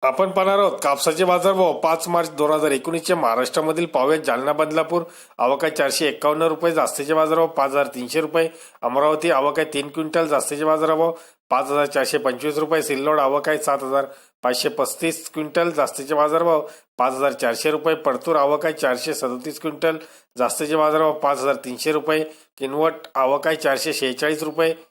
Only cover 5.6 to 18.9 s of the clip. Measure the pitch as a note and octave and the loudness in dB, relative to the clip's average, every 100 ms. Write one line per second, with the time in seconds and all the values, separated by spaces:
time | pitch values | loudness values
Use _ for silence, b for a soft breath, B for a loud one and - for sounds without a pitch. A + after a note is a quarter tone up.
5.6 | D#3+ D#3 C#3+ C3+ D#3 - D3 D3+ E3 D#3 | -2 0 0 2 -2 0 0 2 0 2
6.6 | E3+ D#3+ D#3+ - C#3+ D#3 D#3 E3 E3 E3 | 0 2 0 -2 -2 2 2 4 2 2
7.6 | C#3 C#3 C#3 B2 B2 D3 D#3 D#3+ D#3+ B | 0 2 -2 -4 -4 -2 -2 0 -2 B
8.6 | B B A#2+ B2+ D3 D#3 E3 D3 C#3+ D3+ | B B -2 2 2 2 2 2 2 0
9.6 | D#3 C#3+ C#3+ C#3 D#3 E3 E3 C#3+ - D3 | -2 -2 -6 -6 -2 0 2 0 0 -2
10.6 | D#3 D#3 D#3+ D#3 E3 E3 B B _ B2+ | 0 2 2 2 0 -2 B B _ -2
11.6 | C3+ C#3+ C#3+ C#3 B2+ D3 C3 A#2+ D3 D3 | 0 0 0 0 0 0 -2 -2 -4 -2
12.6 | D#3 D#3+ C#3+ C#3 C#3 D3+ C3+ C#3+ C#3+ D3+ | 0 0 0 -2 0 2 2 2 0 -2
13.6 | D3 C#3 C3 C3+ C3+ B B _ B2+ B2 | 0 -2 0 -2 -2 B B _ -2 0
14.6 | D3+ C#3 B2+ - E3 D#3+ - - D3+ D#3+ | -2 -2 -4 -2 -4 -6 -10 -8 -4 0
15.6 | E3+ D#3 C3+ - C#3 D3+ D3+ D#3+ E3+ D#3+ | 0 0 -2 -2 -4 0 2 2 2 2
16.6 | - B B - B2+ C3 C#3 B2 B2+ A#2 | 0 B B -2 -2 2 -2 0 -2 0
17.6 | D#3 D3+ D#3+ D#3+ D#3 B2 E3 D#3 C#3 D3 | 0 0 0 0 0 -2 0 2 2 2
18.6 | E3 D#3+ C#3 | -2 0 -2